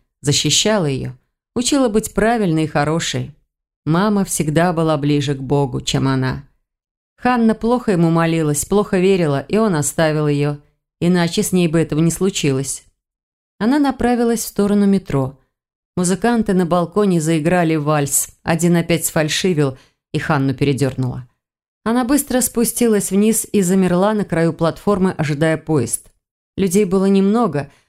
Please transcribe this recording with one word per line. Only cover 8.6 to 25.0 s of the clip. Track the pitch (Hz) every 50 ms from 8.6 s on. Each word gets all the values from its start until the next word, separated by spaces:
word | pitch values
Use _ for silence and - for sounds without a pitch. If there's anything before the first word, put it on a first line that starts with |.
| -
плохо | - 196 208 202 - 202 185
верила, | 180 196 196 185 175 147 139 139
и | 131 - - 208
он | 226 214 175
оставил | 151 139 - - - 165 156 151 151 151 147
ее. | 147 143 147 147 147 147 - _ _ _ _ _ _ _
Иначе | 160 170 185 180 170 165 - 214 202
с | -
ней | - 180 175
бы | 165 156 165
этого | 156 156 151 147
не | 165 165 160
случилось. | - 185 196 190 - - 143 131 131 139 - - - - _ _ _ _ _ _ _ _ _ _ _ _ _ _ _
Она | 202 233 277 302
направилась | 277 269 262 - 233 240 247 233 240 233 233 226 -
в | -
сторону | - - 202 202 208 208 202
метро. | 202 196 190 190 - - 139 131 131 - - _ _ _ _ _ _ _ _ _ _ _
Музыканты | - - 175 190 180 - 240 240 226 214 208 190
на | 185 185
балконе | 156 175 180 170 165 - 208 208 196 180 170
заиграли | 151 160 165 160 147 175 180 180 170 160 160
вальс. | 156 147 147 156 151 143 139 - - - - - _ _
Один | - 165 160 170 175 175
опять | 170 170 170 170 156 -
сфальшивил, | - - 170 156 151 156 - - 185 180 147 147 135 127 - - _ _ _ _ _ -
и | 151
Ханну | - - 156 139 135 135 131
передернуло. | - 147 135 143 117 139 131 - - 131 127 127 127 123 - _ _ _ _ _ _ _ _ _ _ _
Она | 214 233 247 254
быстро | 226 294 277 285 - 226 254
спустилась | 254 - - 233 233 233 - - 240 226 214 202 185 -
вниз | 185 196 208 220 214 220 - -
и | - 208 190
замерла | 175 190 190 185 175 175 175 190 208 220
на | 208 185
краю | - - 165 165 165 160
платформы, | - 165 160 160 - - 202 208 190